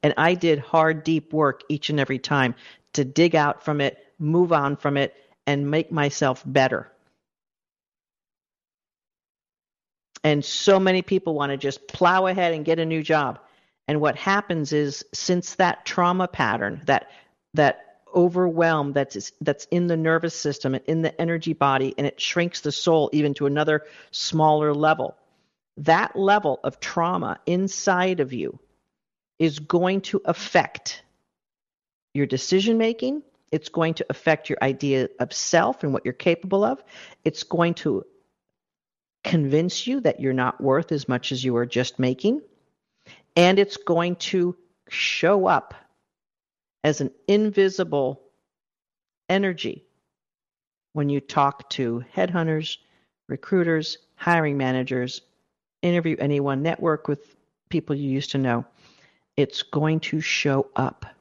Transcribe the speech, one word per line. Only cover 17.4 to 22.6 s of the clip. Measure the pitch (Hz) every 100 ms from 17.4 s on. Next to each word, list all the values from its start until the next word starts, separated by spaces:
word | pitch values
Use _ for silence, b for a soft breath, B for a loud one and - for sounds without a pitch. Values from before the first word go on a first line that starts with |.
| _
that | 151 143 - - _ _ 175
overwhelm | 175 175 180 165 165 160 143
that's, | 139 135 101 - _
that's | 156 139 -
in | 175 175
the | 165
nervous | 160 160 170
system | - 151 143 139
and | 131 -
in | 165
the | 160 -
energy | 165 170 165
body, | 156 139 135 135 -
and | 139
it | -
shrinks | - - 175 -